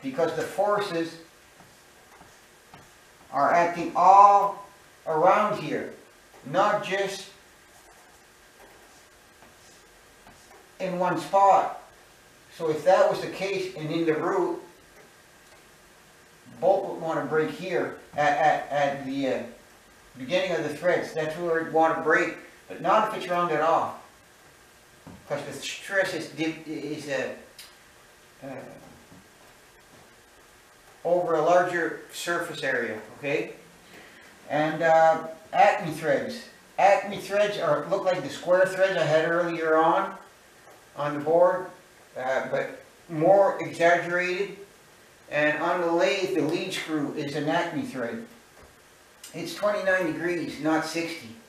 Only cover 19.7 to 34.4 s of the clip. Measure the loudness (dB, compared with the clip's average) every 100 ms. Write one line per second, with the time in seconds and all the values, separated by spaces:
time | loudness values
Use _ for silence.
19.7 | -20 _ -20 -20 -16 -4 -2 0 -2 -4
20.7 | -2 0 0 -2 -6 -6 -4 -2 -2 0
21.7 | 2 2 2 2 2 0 -6 -18 -20 -18
22.7 | -6 2 2 2 -6 -4 -2 0 0 2
23.7 | 0 -2 -10 -20 -20 -20 -20 -20 -20 -20
24.7 | -20 _ -20 -20 -20 -10 -10 -10 -12 -12
25.7 | -12 -4 -2 0 -4 -8 -6 -6 -6 -10
26.7 | -10 -8 -10 -6 -6 -6 -10 -18 -20 -20
27.7 | -20 -20 -20 -20 -20 -20 -20 -16 -14 -16
28.7 | -20 -20 -20 -20 -20 -20 -20 -20 -20 -20
29.7 | -20 -20 -20 -20 -20 _ -20 -20 -20 -20
30.7 | -20 -20 -6 0 2 2 2 4 4 4
31.7 | -2 -4 -6 -14 -12 -6 -4 -6 -6 -4
32.7 | -2 -4 -8 -12 -10 -4 -4 -6 -12 -20
33.7 | -20 -20 -20 -20 -20 -20 -20